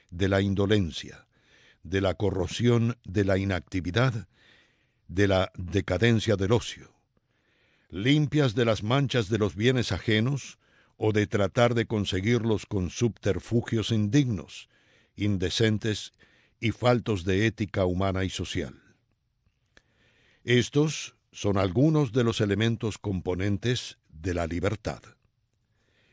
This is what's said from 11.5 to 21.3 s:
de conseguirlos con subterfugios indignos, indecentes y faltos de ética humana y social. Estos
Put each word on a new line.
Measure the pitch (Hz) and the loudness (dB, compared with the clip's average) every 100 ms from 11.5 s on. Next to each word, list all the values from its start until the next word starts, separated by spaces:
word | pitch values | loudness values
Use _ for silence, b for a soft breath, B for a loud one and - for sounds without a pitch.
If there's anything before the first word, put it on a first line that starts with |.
| - 120 | 2 2
de | 117 110 | 2 0
conseguirlos | 110 95 92 101 120 110 104 - | -2 -2 -2 0 0 0 -2 -2
con | 101 87 | -4 -4
subterfugios | - - - 104 90 - 117 - 113 101 | -2 -2 -2 -2 -4 -2 -2 0 -2 0
indignos, | 113 104 143 127 95 67 - - b b b b - | 0 2 2 2 -2 -8 -16 -20 b b b b -4
indecentes | 104 98 90 - 113 107 113 104 - _ b b b b | -2 0 -2 0 2 2 -2 -4 -8 _ b b b b
y | 117 | -4
faltos | - 120 123 107 101 | 0 2 2 2 -4
de | 87 92 110 | 0 2 2
ética | 107 104 - 92 | 0 -4 0 0
humana | 90 95 92 | 0 0 0
y | 92 | -4
social. | - 87 92 71 - _ _ _ _ _ _ _ _ _ b b b b b b b | -4 -6 -6 -8 -10 _ _ _ _ _ _ _ _ _ b b b b b b b
Estos | - 120 113 143 156 147 - _ _ | 0 2 2 2 0 -2 -10 _ _